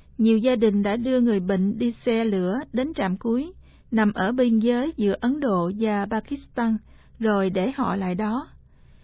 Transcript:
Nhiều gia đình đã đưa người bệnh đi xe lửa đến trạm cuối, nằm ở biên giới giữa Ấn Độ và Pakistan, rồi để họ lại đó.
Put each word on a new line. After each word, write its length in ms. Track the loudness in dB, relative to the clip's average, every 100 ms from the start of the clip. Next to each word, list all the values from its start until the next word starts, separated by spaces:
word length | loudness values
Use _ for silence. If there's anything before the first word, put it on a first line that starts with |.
| -12 0
Nhiều 200 | 4 4
gia 180 | 2 2
đình 260 | 2 2
đã 140 | 0 -2
đưa 240 | 0 2
người 200 | 2 2
bệnh 380 | 0 0 0 0
đi 140 | -4
xe 320 | -4 -2 0
lửa 340 | 0 0 0 -2 -4
đến 220 | -4 -4
trạm 220 | -2 -4 -2
cuối, 360 | -2 -2 -4 -12 -20 -20 -4
nằm 220 | 0 2
ở 200 | 0 0
biên 260 | 2 2 4
giới 340 | 2 0 -2 -2
giữa 180 | 0 0
Ấn 200 | 0 0
Độ 300 | 0 0 0 -2
và 280 | -2 -2 -2
Pakistan, 680 | -4 -6 -10 -10 -4 -2 -2 -6 -20 -20 -4
rồi 320 | 0 2 0
để 220 | 0 -2 -2
họ 200 | -2 -2
lại 180 | -2
đó. 340 | -2 -2 -4 -6 -14 -20 _ -20 -20